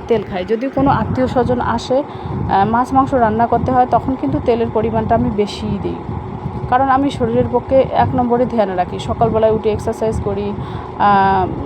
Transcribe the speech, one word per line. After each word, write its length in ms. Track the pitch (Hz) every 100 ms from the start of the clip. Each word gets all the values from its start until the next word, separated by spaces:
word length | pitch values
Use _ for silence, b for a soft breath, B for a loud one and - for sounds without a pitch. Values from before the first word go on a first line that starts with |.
| -
তেল 160 | 226
খাই। 220 | 190 190 185
যদি 240 | 226 269
কোনো 220 | 269 277
আত্মীয় 360 | 233 220 - 254
স্বজন 340 | 269 233 240
আসে, 420 | - 233 - 262
আহ, 680 | 294 - - - - 190 202
মাছ 240 | 226 247
মাংস 200 | 269 269
রান্না 340 | 262 226 220 233
করতে 240 | 233 226
হয়, 140 | 254 247
তখন 240 | 233 - 262
কিন্তু 240 | 285 285 -
তেলের 220 | 233 226
পরিমাণটা 420 | 226 220 220 214 226
আমি 140 | 240
বেশিই 500 | 208 202 - 214 202
দিই, 140 | 175 - - - - - - - -
কারণ 200 | 247 269
আমি 200 | 262 285
শরীরের 360 | - 233 240 240
পক্ষে 240 | 240 233 269
এক 400 | 247 - 240 262
নম্বরে 300 | 240 240 247
ধ্যান 240 | 233 196
রাখি। 300 | 180 180 190
সকালবেলায় 520 | - 226 226 220 220
উঠে 200 | 214 214
এক্সারসাইজ 500 | 208 - 220 220 220
করি, 320 | 208 202 202 208 B B B B
আহ, 480 | 202 196 196 190 180 -